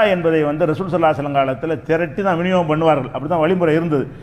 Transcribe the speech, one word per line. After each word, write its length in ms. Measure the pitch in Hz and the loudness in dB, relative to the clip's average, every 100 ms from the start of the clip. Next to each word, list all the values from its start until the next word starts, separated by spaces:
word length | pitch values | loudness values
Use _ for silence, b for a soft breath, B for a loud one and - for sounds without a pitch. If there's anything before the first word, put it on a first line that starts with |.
| 214 | 4
என்பதை 320 | 180 165 160 | 2 2 2
வந்து 220 | 147 151 170 | 2 0 0
ரசூல் 240 | 156 190 | -2 -2
ஸல்லல்லாஹு 240 | 170 160 | 2 2
அலைஹி 80 | 143 | 0
வஸல்லம் 160 | 143 139 | 0 0
காலத்துல 380 | 135 131 160 156 | 0 -2 -4 -6
திரட்டி 420 | - 160 170 - | -2 -2 -2 -2
தான் 160 | 196 165 | -2 0
விநியோகம் 300 | 180 185 160 | 0 0 0
பண்ணுவார்கள், 400 | 156 165 151 123 | 2 2 2 -2
அப்படி 160 | 123 143 | -8 -2
தான் 160 | 170 156 | 0 2
வழிமுறை 300 | 185 170 156 | 2 2 2
இருந்தது. 320 | 170 147 - B | 0 -2 -2 B